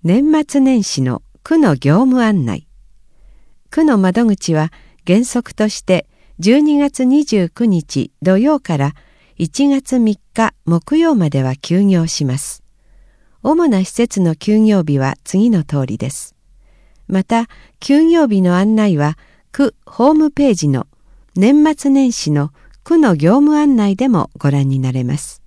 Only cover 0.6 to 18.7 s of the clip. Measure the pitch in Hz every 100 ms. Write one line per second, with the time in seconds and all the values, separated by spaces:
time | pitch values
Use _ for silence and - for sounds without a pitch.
0.6 | 262 254 196 - 127 123 - _ - 226
1.6 | 190 139 139 165 262 254 226 202 123 82
2.6 | - - - - _ _ - - - _
3.6 | _ - 311 226 190 185 233 202 - 160
4.6 | 156 - - _ - 185 240 240 - -
5.6 | 214 - - 175 - _ _ - 175 262
6.6 | 302 294 285 - 254 277 294 214 170 -
7.6 | 233 180 151 - - _ 170 190 262 302
8.6 | - 156 139 - _ _ _ _ 165 -
9.6 | 285 269 277 254 220 208 _ - 226 -
10.6 | - 170 - 311 330 269 160 139 131 135
11.6 | - 175 202 185 165 - 139 131 - -
12.6 | _ _ _ - _ _ _ _ 220 320
13.6 | 339 202 190 - 240 - 175 156 - 214
14.6 | 220 202 156 139 131 - - 185 233 208
15.6 | 151 147 131 110 123 - - _ _ _
16.6 | _ _ _ _ - 190 190 226 233 -
17.6 | - _ - 285 320 339 285 202 180 180
18.6 | 202